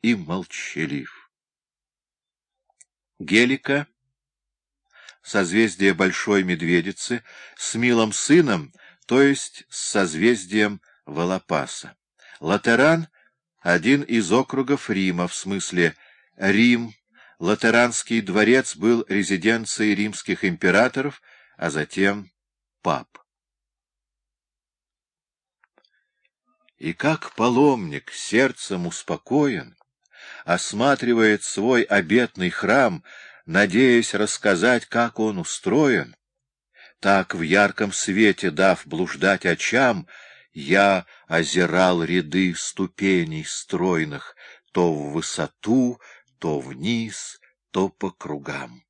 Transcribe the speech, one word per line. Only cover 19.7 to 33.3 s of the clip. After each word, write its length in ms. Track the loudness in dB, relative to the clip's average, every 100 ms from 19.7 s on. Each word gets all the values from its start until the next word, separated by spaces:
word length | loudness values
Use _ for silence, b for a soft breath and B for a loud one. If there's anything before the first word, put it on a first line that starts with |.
| -2 -2 0
римских 480 | -4 -6 -8 -4
императоров, 800 | -4 0 2 4 2 0 -8 -10 b b b b
а 140 | -6
затем 600 | -4 -6 -2 0 -2 -10 _ _ _ _ _
пап. 260 | -4 -4 -6 -20 _ _ _ _ _ _ _ _ _ _ _ _ _ _ _ _ _ _ _ _ _ _ _ _ _ _ _ _ _ _ _ _ _ _ _ _
И 160 | -10
как 400 | -4 -2 -2 -6 -2
паломник 760 | 0 4 2 2 -4 -10 -12
сердцем 760 | -14 -2 0 0 -2 -8 -6 -6
успокоен, 880 | -8 -8 -10 -2 0 0 -2 -10 _ _ _ _ B B B -4
осматривает 1000 | -4 -2 0 2 2 2 4 4 2
свой 380 | -2 -2 2 2
обетный 680 | 2 0 2 2 0 -2 -4
храм, 540 | -2 0 2 2 0 B B B